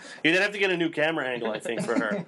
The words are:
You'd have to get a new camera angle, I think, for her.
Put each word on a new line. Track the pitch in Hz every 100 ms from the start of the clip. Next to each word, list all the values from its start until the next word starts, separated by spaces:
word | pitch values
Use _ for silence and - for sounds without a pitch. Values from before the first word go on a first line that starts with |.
| - -
You'd | 151 180
have | 202
to | 202
get | 196
a | 170
new | 165
camera | 156 151 160 131
angle, | 123 113
I | 107
think, | 110 220
for | 208 262
her. | 226 202